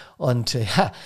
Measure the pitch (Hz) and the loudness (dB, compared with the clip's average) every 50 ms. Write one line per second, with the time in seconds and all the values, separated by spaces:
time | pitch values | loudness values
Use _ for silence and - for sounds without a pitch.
0 | - - - - 160 135 123 120 113 - - 123 113 92 - - - 110 - - | -20 -20 -8 -2 0 2 2 2 2 0 0 -2 -2 0 2 2 2 2 0 -8
1 | - | -16